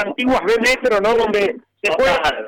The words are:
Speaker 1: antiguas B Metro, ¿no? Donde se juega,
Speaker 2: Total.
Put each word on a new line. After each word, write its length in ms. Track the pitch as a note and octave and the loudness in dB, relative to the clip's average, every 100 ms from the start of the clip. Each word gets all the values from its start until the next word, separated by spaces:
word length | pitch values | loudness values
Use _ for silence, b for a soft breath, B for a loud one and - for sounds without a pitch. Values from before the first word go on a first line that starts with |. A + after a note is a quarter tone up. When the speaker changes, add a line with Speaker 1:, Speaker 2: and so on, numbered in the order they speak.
Speaker 1:
antiguas 380 | G#3 - B3 B3+ | -4 -2 0 0
B 100 | E3+ A3+ | 2 2
Metro, 400 | A#3 B3+ B3+ G#3 | 2 0 0 2
¿no? 140 | G3+ | 2
Donde 420 | A#3 A#3 G#3 G3+ - _ _ | 2 0 0 -2 -4 _ _
se 80 | G3+ | -4
juega, 220 | D#3+ C4 C4 | 0 2 2
Speaker 2:
Total. 300 | F#3+ - | 0 -4